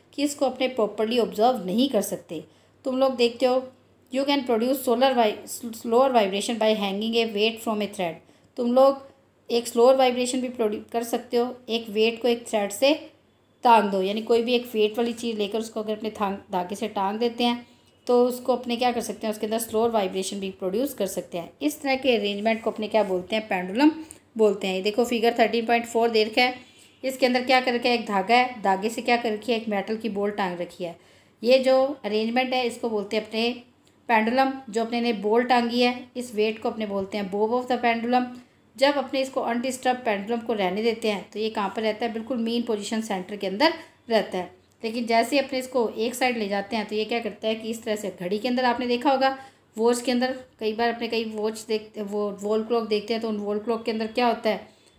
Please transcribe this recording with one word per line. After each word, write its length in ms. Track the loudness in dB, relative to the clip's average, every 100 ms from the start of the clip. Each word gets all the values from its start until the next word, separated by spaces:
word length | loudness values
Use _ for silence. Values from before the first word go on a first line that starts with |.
| _
कि 100 | -4
इसको 220 | -2 0 -2
अपने 220 | 0 -2
प्रॉपरली 500 | 0 -2 0 0 0
ऑब्जर्व 460 | 0 4 4 2 0
नहीं 240 | 0 2
कर 120 | 2
सकते। 400 | 0 -6 -8 -12 -12 _ _ _ -4
तुम 120 | 2
लोग 180 | 2 4
देखते 280 | 2 2 2
हो 180 | 2 -2 -14 _ _ _
you 100 | -4 0
can 160 | 0
produce 340 | 2 0 2 0
solar 280 | 0 4 4
vi-, 240 | 4 2 0 -10 -12 -12 -10
slower 340 | 2 4 6
vibration 460 | 4 2 0 -4 0
by 140 | 2 2
hanging 400 | 0 -2 -2 0
a 100 | 0
weight 260 | 2 0 0
from 220 | -4 -4
a 60 | -4
thread। 260 | -4 -6 -6 _ _ _ -4
तुम 160 | 2
लोग 280 | 6 6 4 -6 _ _ _ -4
एक 180 | -4 0
स्लोअर 280 | 4 6 6
वाइब्रेशन 460 | 4 2 -2 -2
भी 80 | -4
प्रोड्यू-, 320 | -2 -2 -2 -6
कर 120 | -6 -4
सकते 320 | -6 -2 -2
हो, 180 | 0 -4 -4
एक 200 | -4 -2
वेट 300 | 0 0 2
को 60 | 0
एक 180 | 0 -2
थ्रेड 240 | -2 -2
से 220 | 2 2 2 -2 _ _ _ _ _
टांग 260 | 6 6 6
दो, 100 | 0
यानी 200 | -2 -2
कोई 200 | 2 2
भी 100 | 4 0
एक 140 | 0
वेट 240 | 0 2 2
वाली 160 | -2 -2
चीज़ 220 | -4 -2
लेकर 220 | -2 -4
उसको 200 | -6 -6
अगर 140 | -6
अपने 160 | -6 -6
थांग-, 260 | -4 -4 -4 -4
धागे 240 | -4 -4 -6
से 120 | -6
टांग 300 | -2 -2 0
देते 240 | -2 0
हैं 220 | 0 -2 -8 _ _ _ 2
तो 120 | 4
उसको 320 | 4 0 -2 -2
अपने 200 | -2 0
क्या 160 | 0
कर 100 | 0
सकते 260 | -4 -6 -6
हैं, 60 |
उसके 120 | -4 -2
अंदर 140 | -4
स्लोअर 300 | -2 0 2
वाइब्रेशन 480 | 2 0 -2 -4 -6
भी 100 | -8
प्रोड्यूस 420 | -6 -4 -2 -2
कर 140 | -2 -4
सकते 300 | -4 -8 -8
हैं। 120 | -10 -4
इस 200 | -4 -2
तरह 140 | -2 0
के 180 | 2 2
अरेंजमेंट 460 | 0 -2 0 0
को 80 | -2
अपने 160 | -4 0
क्या 160 | 2 2
बोलते 300 | 0 -2 -4
हैं, 120 | -2
पेंडुलम 440 | -4 -2 4 4 4 -6 -18 _ 4
बोलते 320 | 4 4 -2
हैं। 80 | -2
ये 60 |
देखो 240 | 0 0 0
फिगर 300 | 2 4 4
थर्टीन 260 | 4 2 2
पॉइंट 200 | 0 2
फ़ोर 240 | 2 2
दे 140 | 2
रखा 180 | 2 4
है, 140 | 2 0 -12 -20 -20 _
इसके 220 | -6 0 2
अंदर 180 | 2
क्या 160 | 4 4
कर 120 | 4
रखा 160 | 0 2
है, 60 | 0
एक 100 | 0
धागा 280 | 0 4 4
है, 260 | 4 0
धागे 260 | 0 0 0
से 120 | -4
क्या 160 | 0 0
कर 160 | 0
रखी 180 | -4 -2
है, 60 | -4
एक 100 | -2
मेटल 280 | -4 -4 -4
की 120 | -4
बॉल 200 | -2 -4
टांग 260 | -2 -4 -4
रखी 240 | -8 -8
है। 120 | -10 -10 _ _ _ -4
ये 140 | 4 4
जो 240 | 6 4 2 -2 -2
अरेंजमेंट 480 | -2 0 0 0
है 120 | 0 -2
इसको 220 | -4 -4
बोलते 280 | -4 -2 -4
हैं 80 | -4
अपने 240 | -2 -2 -4 -12 _ _ _ 0
पेंडुलम। 420 | 2 2 2 2 0 -6
जो 120 | -4
अपने 180 | -2 -2
ने 120 | -2 0
बॉल 280 | 2 2 4
टांगी 360 | 2 2 2
है 180 | 2 0 -8 -10
इस 160 | -6 0
वेट 260 | 0 0
को 80 | -6
अपने 160 | -4 -4
बोलते 300 | -4 -4 -6
हैं 140 | -4
bob 220 | -2 0
of 120 | 0 -2
the 100 | 0
pendulum। 460 | 0 0 2 0 0 -8 -20 _ _ 0
जब 220 | 2 2
अपने 240 | -2 -4
इसको 200 | -4 -4
अनडिस्टर्ब 540 | -4 -2 -4 -2 -2 -2 -2
पेंडुलम 340 | -2 -2 -4
को 140 | -2
रहने 300 | -2 0 0
देते 260 | -2 0 -2
हैं 160 | -2 -6
तो 80 | -6
ये 100 | -4
कहाँ 240 | -2 -4 -2
पर 60 |
रहता 240 | -2 -2 -4
है, 60 |
बिल्कुल 240 | -4 -6 -4
मेन 220 | -2 -2
पोजीशन 380 | -2 -4 -4 -4
सेंटर 320 | -4 -6 -6 -6
के 120 | -4
अंदर 260 | 2 2 2 -12 _ 0
रहता 280 | 0 0 -4
है। 160 | -8 -12 _ _
लेकिन 220 | -8 -4 0
जैसे 280 | 2 2 2
ही 60 |
अपने 180 | 0 -4
इसको 280 | -2 0 0
एक 260 | -2 -4 0
साइड 220 | -2 0
ले 100 | -2
जाते 280 | -2 -4 -6
हैं 100 | -4
तो 80 | -4
ये 100 | -2
क्या 140 | -4
करता 280 | -6 -6 -4
है 80 | -4
कि 140 | -6
इस 140 | -6
तरह 120 | -4 -4
से 180 | -6 -6
घड़ी 180 | -4 -2
के 100 | -2
अंदर 180 | 0 0
आपने 220 | 0 0
देखा 240 | 0 2
होगा, 260 | 4 2 0 -10 _ _ 0
वॉच 240 | 2 2
के 100 | 0
अंदर 240 | 0 0 -4 -12 -8
कई 140 | -4
बार 160 | 0 0
अपने 180 | 0 -4
कई 160 | -4 -4
वॉच 360 | -4 -4 -4 -4
देखते, 340 | -4 -6 -10
वो 260 | -6 -4 -4
वॉल 300 | -4 -2 -2
क्लॉक 240 | 0 -2 0
देखते 260 | -2 -2
हैं 80 | -4
तो 80 | -2
उन 80 | -4
वॉल 220 | -2 -4
क्लॉक 240 | -2 -4 -2
के 60 |
अंदर 160 | -4 -2
क्या 180 | 0 2
होता 220 | 2 0
है, 180 | -2 -6 _ _